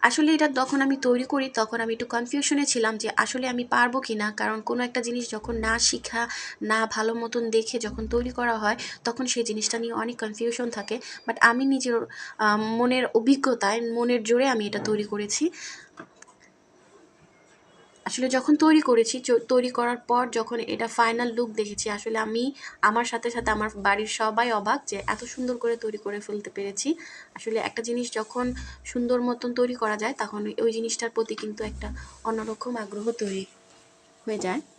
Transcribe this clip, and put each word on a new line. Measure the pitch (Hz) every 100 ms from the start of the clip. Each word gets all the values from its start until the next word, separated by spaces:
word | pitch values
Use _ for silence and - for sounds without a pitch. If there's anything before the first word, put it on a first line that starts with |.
| 240
আসলে | 247 302 311
এটা | 302 262
যখন | 262 277 269
আমি | 269 254
তৈরি | 247 254
করি | 285 262 247
তখন | 220 220
আমি | 226 226
একটু | 240
কনফিউশনে | 233 240 285 277 285 285
ছিলাম | 247 220 220
যে | 214 -
আসলে | 220 254 254
আমি | 247 240
পারবো | 240 240 254 262
কি | 214
না, | 208 214
কারণ | 214 220 214
কোনো | 240 247
একটা | 240 233
জিনিস | 240 240
যখন | 214 214 233 220
না | 226 -
শিখা, | - - 233 233 - - - 214
না | 220 226
ভালো | 220 220 233
মতন | 233 240 233 220
দেখে | 220 247 220
যখন | 208 220
তৈরি | 240 247 247
করা | 240 226
হয় | 208 226 - - -
তখন | 233 254
সেই | 247 220
জিনিসটা | 214 214 233
নিয়ে | 233 226
অনেক | 226 240
কনফিউশন | 220 214 233 233 240 226
থাকে। | 202 240 - - -
But | - 226
আমি | 240 269
নিজের, | 269 254 233 - - - -
আহ, | 214 208 220 226
মনের | 247 254 247 -
অভিজ্ঞতায়, | 233 277 269 240 196 220 233 233
মনের | 240 247 220
জোরে | 240 269
আমি | 240 208
এটা | 202 220
তৈরি | 208 208
করেছি। | 208 208 - 311 - - - - - - _ - _ _ _ _ _ _ - _ _ _ _ _ _ _ _ - _ -
আসলে | - 254 254
যখন | 262 294
তৈরি | 311 311 294
করেছি, | 233 226 254 247
চ-, | 233 233
তৈরি | 254 247 247
করার | 240 240 -
পর | 240 247 240
যখন | 226 233 220
এটা | 214 226 -
ফাইনাল | 226 226 240 226
লুক | 240 214
দেখেছি, | 208 202 220 208
আসলে | 226 220 220
আমি | 226 254 277 - - 202
আমার | 220 240
সাথে | 233 233
সাথে | 233 226 214
আমার | 214 208 202
বাড়ির | 202 214 -
সবাই | 220 214 240 220
অবাক | 202 262 -
যে | 196 -
এত | 214 240
সুন্দর | - 247 240
করে | 233 233
তৈরি | 220 214
করে | 208 208 208
ফেলতে | 208 202 -
পেরেছি। | 202 196 269 330 - - - -
আসলে | - 220 202
একটা | - 233
জিনিস | 240 240 226
যখন | 220 247 247 254 - - -
সুন্দর | 254 240 247 247
মতন | 240 247 240
তৈরি | 247 247
করা | 220 208
যায় | 214 277
তখন | - 208 208 -
ওই | 226 226
জিনিসটার | 226 220 233 226
প্রতি | 226 214
কিন্তু | 214 208 214
একটা | 214 214 - - - 233
অন্যরকম | 226 220 220 247 240
আগ্রহ | 202 208 214 233
তৈরি | 208 190 190 _ _ - _ _ _ _
হয়ে | - 214 185
যায়। | 214 -